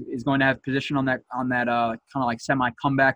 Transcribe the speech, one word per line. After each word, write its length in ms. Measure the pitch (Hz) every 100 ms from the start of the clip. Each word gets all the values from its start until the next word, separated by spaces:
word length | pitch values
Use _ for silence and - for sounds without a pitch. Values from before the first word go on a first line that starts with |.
| -
is 140 | 135
going 160 | 123 139
to 60 | 135
have 140 | 127
position 320 | - 135 - 143
on 80 |
that, 160 | 135 127 -
on 160 | 123 127
that, 180 | 123 120
uh, 260 | 120 117 117 _
kinda 140 | 139 123
like 140 | 117
semi 300 | - 135 123 -
comeback 320 | 143 135 135